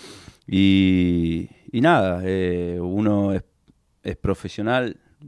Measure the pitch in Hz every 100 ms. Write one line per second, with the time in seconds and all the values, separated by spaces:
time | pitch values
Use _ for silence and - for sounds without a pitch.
0 | - - - _ - 95 98 95 95 92
1 | 90 85 82 82 87 - - 117 208 330
2 | 95 90 92 95 90 90 87 87 87 98
3 | 107 104 101 95 - _ _ _ _ _
4 | - 92 - 95 92 - 107 127 120 -
5 | _ _